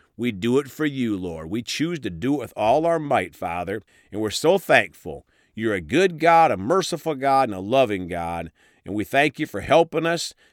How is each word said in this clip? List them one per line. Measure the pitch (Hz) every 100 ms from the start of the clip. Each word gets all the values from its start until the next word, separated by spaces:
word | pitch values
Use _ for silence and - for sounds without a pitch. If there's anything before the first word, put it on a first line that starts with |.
| _ -
we | 120
do | 95 117 135
it | 135
for | - 151
you, | 135 117 98
Lord. | 90 80 80
We | 113
choose | 117 - 165 165
to | 110
do | 82 127
it | 143
with | 113 -
all | 107 147 170
our | 165
might, | 143 117 87
Father, | - 90 87 87 110 - _ _
and | 101
we're | 107
so | - 156 196
thankful. | - 131 95 - 85 69 - _ _ 110
You're | 110
a | 98
good | 76 147 190 156
God, | 165 165 156
a | 95
merciful | 107 190 - 160 165 135
God, | 139 135 123
and | 95
a |
loving | 98 131 117 98 85
God, | 87 85 85 82 - _ _
and | -
we | 104 95
thank | 135 151 -
you | 151
for | 95
helping | - 156 165 156 165
us, | 170 - - _